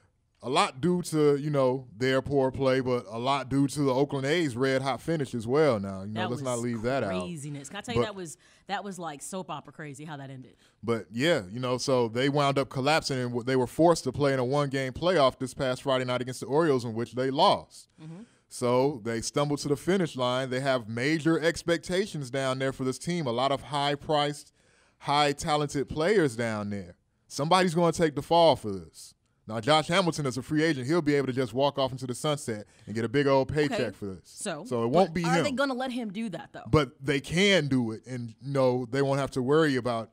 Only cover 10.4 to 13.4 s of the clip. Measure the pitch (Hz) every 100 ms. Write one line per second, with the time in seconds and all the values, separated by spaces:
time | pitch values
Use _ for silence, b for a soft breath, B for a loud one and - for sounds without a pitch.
10.4 | 131 _ b b 104 113 - 113 143 151
11.4 | 92 117 127 123 - 127 113 117 139 143
12.4 | 143 139 135 135 131 156 - 131 123 120